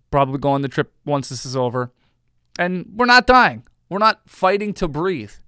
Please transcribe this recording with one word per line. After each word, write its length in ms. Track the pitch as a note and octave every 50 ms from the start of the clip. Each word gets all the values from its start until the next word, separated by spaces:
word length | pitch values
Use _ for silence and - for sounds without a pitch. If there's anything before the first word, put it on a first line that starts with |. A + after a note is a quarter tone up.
| _ -
Probably 280 | - D3 C#3 C3 C3+ C#3+
go 120 | B2+ C#3+
on 120 | C#3 C#3 C#3
the 60 | C3+
trip 240 | - - D3 - _ _ -
once 240 | - D3 C#3 B2+ -
this 180 | C3+ A#2+ -
is 100 | C3+ B2+
over. 360 | C3+ B2+ B2 A2 B2+ B2 B2 _ _ _ _ _ _ _ _ _ _ _ _ - -
And 280 | F3 F3+ F3+ F3+ - - -
we're 120 | G#3+ B3
not 200 | B3 A#3+ B3 B3
dying. 400 | - B3+ B3+ A#3+ G3 A#2+ A2 - _ _ _ _ -
We're 100 | E3+ G3
not 220 | G#3+ A3 G#3 - _
fighting 460 | _ - - - F#3 G3 G3+ G#3 G#3 G3
to 140 | - F#3+ F3
breathe 440 | C#3 D3 E3+ F#3+ F#3+ C#3+ G#2+ G2 - - -